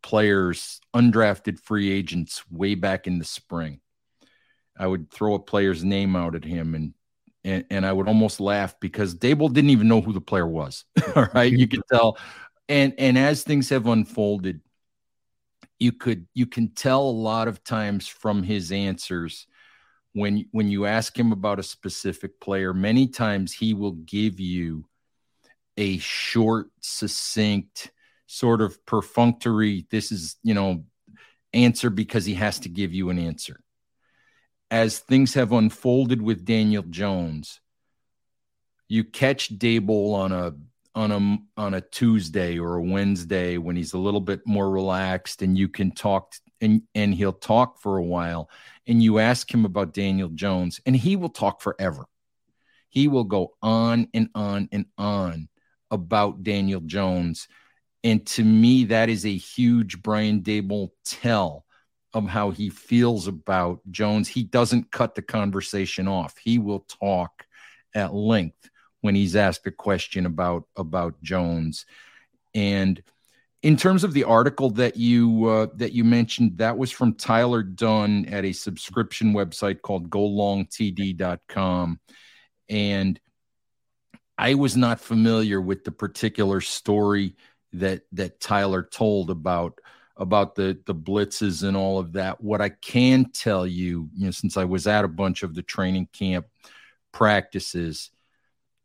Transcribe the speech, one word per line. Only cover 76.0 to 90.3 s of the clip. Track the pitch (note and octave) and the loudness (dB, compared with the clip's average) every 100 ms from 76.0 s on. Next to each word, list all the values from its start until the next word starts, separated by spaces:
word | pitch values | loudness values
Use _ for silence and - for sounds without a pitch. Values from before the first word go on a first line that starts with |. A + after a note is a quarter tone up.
mentioned, | A2+ A#2+ A2+ - A#2 F2 | 4 4 2 2 0 2
that | A2+ A#2 | -2 -2
was | B2+ | -4
from | - B2 | 0 0
Tyler | A2 - A2+ B2 A#2 | 0 2 2 4 0
Dunn | F#2+ F#2 A2+ A2 G#2 G#2 F2 | -2 -2 2 2 2 0 -2
at | G2+ | -4
a | F#2+ | -4
subscription | F2+ - E2+ - A#2 G#2+ - A2 | -4 -8 -10 -6 -4 -4 0 2
website | G#2 F#2 - G2+ F#2+ | 2 -2 -4 -4 -4
called | - F#2+ E2+ | -6 -6 -4
go | G2+ | -2
long | G#2 G2+ G2+ G2 F#2 | 0 2 0 0 -4
T | - G#2+ | -4 -4
D | F#2 G2 | -2 -4
dot | F2 F2+ F2 - | -4 -4 -6 -8
com. | - F#2+ F2+ E2+ E2 _ - - _ _ _ - | -4 0 0 -2 -6 _ -20 -20 _ _ _ -6
And | G#2+ G2+ G2 F#2+ F2+ _ _ _ _ _ _ _ _ _ _ _ - | -4 -2 0 -2 -2 _ _ _ _ _ _ _ _ _ _ _ -2
I | A2 | 2
was | C#3 C#3 B2 | 2 2 2
not | A#2+ A2+ | 2 0
familiar | - A2+ A2+ A2+ A2 G2 | 0 4 4 4 2 0
with | F#2 G2 | -2 -4
the | - | -6
particular | - G2+ - D3 - G2 F#2+ | -8 -8 -4 -4 0 0 0
story | - - - G#2 G#2 G2+ G2 - _ _ _ | -4 -6 0 2 4 2 0 -6 _ _ _
that, | F2+ F#2+ F#2 - | -4 -4 -4 -10
that | F#2 F#2 - | -8 -8 -8
Tyler | - G2+ G2 F#2 | -2 0 0 -2
told | F2+ - A2 G2+ F2 | -4 -2 2 2 -2
about, | E2+ E2+ F2 E2+ - - _ _ - | -4 -2 -2 -4 -8 -20 _ _ -8
about | F#2+ | 0